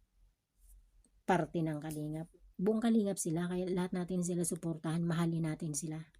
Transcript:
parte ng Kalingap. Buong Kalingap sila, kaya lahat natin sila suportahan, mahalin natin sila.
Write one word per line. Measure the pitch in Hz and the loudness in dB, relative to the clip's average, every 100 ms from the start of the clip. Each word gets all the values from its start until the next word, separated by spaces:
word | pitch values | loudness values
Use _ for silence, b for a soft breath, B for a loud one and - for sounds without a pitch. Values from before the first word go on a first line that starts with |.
| _ _ - _ _ _ - - _ _ _ _ - | _ _ -20 _ _ _ -20 -20 _ _ _ _ 2
parte | 180 156 175 | 2 2 0
ng | 160 151 | 0 -2
Kalingap. | 156 151 151 156 165 - - - | -6 -6 -6 -6 -10 -14 -20 0
Buong | 185 220 | 2 4
Kalingap | 233 226 196 185 | 4 4 4 0
sila, | 180 160 175 | 0 0 0
kaya | 180 180 | 0 0
lahat | 185 180 | 0 0
natin | 185 175 185 | -2 -2 -2
sila | 175 175 170 | 0 0 0
suportahan, | 175 170 160 160 165 | -2 -4 -4 -2 0
mahalin | 170 165 165 165 | 0 2 2 2
natin | 160 156 165 143 | 0 -2 -4 -4
sila. | 160 156 156 _ | -4 -8 -10 _